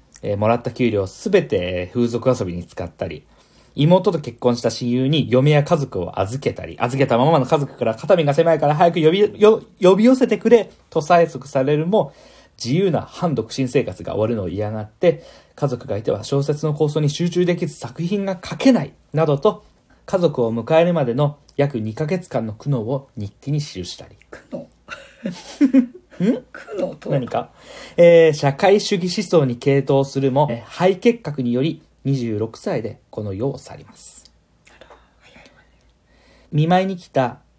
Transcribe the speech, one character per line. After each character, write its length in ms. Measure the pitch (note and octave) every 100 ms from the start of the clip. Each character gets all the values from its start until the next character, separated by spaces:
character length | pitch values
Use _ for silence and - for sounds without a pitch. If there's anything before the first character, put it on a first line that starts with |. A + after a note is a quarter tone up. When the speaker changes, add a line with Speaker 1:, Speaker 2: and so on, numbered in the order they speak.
| _ -
Speaker 1:
え 100 | G#2
ー、 40 | G2+
も 100 | G#2+
ら 80 | A#2+
っ 60 |
た 100 | B2
給 180 | A#2+ A#2+
料 160 | G#2 F#2+
す 220 | - G#3
べ 140 | F#3+
て 480 | D3+ G2 F2+ F2+ F2+
風 140 | B2 A#2+
俗 280 | A2+ C3 A#2
遊 60 |
び 100 | F#2
に 120 | F2 E2
使 180 | -
っ 60 | F2
た 180 | - E2+
り、 180 | D#2 _ _ _ _ _ -
妹 360 | D3+ F#3 G3
と 80 | E3
結 200 | B2 -
婚 180 | B2 A#2+
し 40 |
た 100 | A#2
親 180 | - B2
友 180 | B2 C3
に 200 | D3+ G#2+
嫁 220 | B2+ D3
や 120 | D3
家 140 | D3 E3+
族 240 | C3+ F#2+
を 180 | F2 -
預 220 | G2 C3+
け 100 | A2+
た 120 | - E2
り、 100 | -
預 200 | B2 C3+
け 60 | -
た 140 | A#2+
ま 100 | D3
ま 80 | D#3+
の 80 | B2
家 140 | D3+
族 180 | C3+ -
か 80 | A2+
ら 80 |
肩 220 | A2 D3 F3
身 100 | C#3+
が 80 |
狭 180 | C#3+ E3
い 80 | D#3
か 60 | D3
ら 100 | D3+
早 160 | F3
く 100 | E3+
呼 100 | D#3
び、 280 | G3 G#3 -
よ-、 220 | G#3 A3 - -
呼 160 | F#3 G3
び 100 | A#3
寄 100 | C4
せ 100 | C4
て 140 | G#3+
く 100 | A3
れ 220 | A#3 F#3 - _
と 120 | D#3+
催 280 | D3+ F3 D#3
促 180 | C#3+ -
さ 160 | C3+
れ 140 | C3+ D3+
る 80 | E3+
も、 260 | G#3+ D3 - - - _ -
自 140 | A2+ D#3
由 140 | G3
な 120 | B2
反 340 | - - F3 A#2+
独 120 | A2 -
身 120 | B2+
生 160 | C#3
活 180 | G2+ F2+
が 120 | -
終 80 | F#2+
わ 60 | A2
る 80 | A2+
の 80 |
を 60 | F2+
嫌 220 | F#2+ G#2
が 100 | G#2+
っ 60 | G#2+
て、 360 | - F3+ D3+ - - _ -
家 120 | D3
族 200 | - -
が 80 | G#2
い 60 |
て 80 | A2+
は 120 | G#2+
小 180 | - C#3
説 220 | C#3+ D3 D#3
の 80 |
構 160 | D3 D3+
想 100 | D3+
に 100 | D3
集 200 | D3 F3
中 160 | F3 F3
で 100 | F3
き 100 | D#3
ず 80 | -
作 260 | C3 -
品 240 | E3+ G3+ G3
が 140 | F#3
書 140 | - -
け 140 | C4+
な 120 | A3+
い 100 | C#3+ - _
な 140 | D3+ D#3
ど 100 | C#3
と、 260 | G#3+ F3+ _ _ _ _ -
家 100 | G3
族 260 | E3+ C#3
を 80 | A2+
迎 280 | A2+ A#2 D#3+
え 40 |
る 100 | F3 E3
ま 100 | A#2+
で 80 |
の 240 | B2+ D3 - _ -
約 240 | C#3+ A#2
二 140 | A2
ヶ 140 | G#2+ D3+
月 220 | F#3 -
間 180 | B2 A2
の 60 |
苦 160 | G#2 D3
悩 100 | B2+
を 300 | G#2+ C3+ - -
日 160 | G2+ -
記 100 | C#3
に 80 | D3
記 260 | D3 F#2 E2+
し 120 | -
た 100 | -
り。 80 | - -
Speaker 2:
苦 80 | - -
悩？ 140 | C4 -
<laughs> 1700 | _ - - - _ G3 F3 - - C4+ C4 B3 - _ - G3
Speaker 1:
ん？ 120 | A4+ -
Speaker 2:
苦 240 | - - G3+
悩 160 | F3 D3+
と 140 | -
は？ 80 | C#3+
Speaker 1:
何 80 | A#2+
か？ 240 | A2+ - _ - - - -
え 340 | E3+ E3+ E3
ー、 40 |
社 200 | D3+ C#3
会 260 | C#3+ F#3+ G3+
主 140 | - G3
義 260 | F3+ G3
思 60 | F#3
想 180 | E3+ C3
に 140 | A#2+
傾 220 | C#3 C#3
倒 220 | C3 C#3
す 160 | C#3 C#3
る 120 | C3+
も、 160 | C3 D3
え 60 | A#2
ー、 60 |
肺 340 | - - F#3 F#3+
結 220 | A#3+ A#3
核 220 | - C#3+
に 100 | A#2+
よ 80 | B2
り 220 | D#3+ - _ _
二 120 | C#3 C3+
十 240 | A#2 G#2
六 180 | A2 -
歳 240 | G#3 C#3
で 180 | A2 - _
こ 140 | -
の 100 | G#2
世 160 | F#2+ C3+
を 80 | -
去 180 | - -
り 100 | -
ま 100 | -
す。 360 | - - - _ _ _ _ - - - _ _ _ - - _ _ _ _ _ _ _ _ _ _
見 160 | D3 D#3+
舞 160 | F#3
い 20 | F#3+
に 120 | F3+
来 100 | -
た 320 | C#3 B2 - _